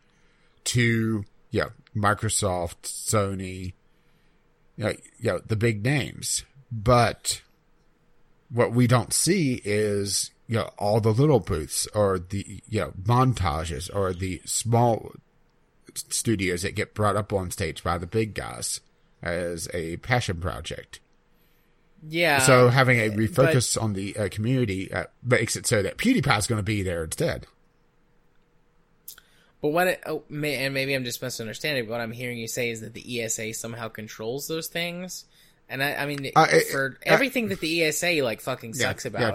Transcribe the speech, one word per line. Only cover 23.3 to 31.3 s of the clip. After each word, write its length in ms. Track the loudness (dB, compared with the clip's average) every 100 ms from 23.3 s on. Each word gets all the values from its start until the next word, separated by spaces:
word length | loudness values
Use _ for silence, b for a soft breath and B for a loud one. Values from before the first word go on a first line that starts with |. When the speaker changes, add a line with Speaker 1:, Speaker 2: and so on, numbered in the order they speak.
| 4 6 6 2 0
Speaker 1:
on 120 | -2
the, 240 | -4 -6 -4
uh, 120 | -4
community, 640 | -2 0 2 0 -2 -4
uh, 140 | -6 -8 _
makes 320 | 0 2 2 -2
it 120 | 0
so 160 | 0
that 140 | 0 0
PewDiePie's 480 | 2 4 4 2 0
gonna 160 | -2
be 180 | -2 -2
there 220 | -2 -4
instead. 420 | -4 -4 -4 -4 -10 _ _ _ _ _ _ _ _ _ _ _ _ _ _ _ -20 -20 b b b b
Speaker 2:
But 80 | 0
what 180 | 2 2
it, 160 | 0 -4
oh, 180 | -8 -8
may-, 380 | -4 -2 -2 -2
and 80 |
maybe 200 | -2 -2
I'm 120 | -2 -4
just 160 | -6
misunderstanding, 640 | -8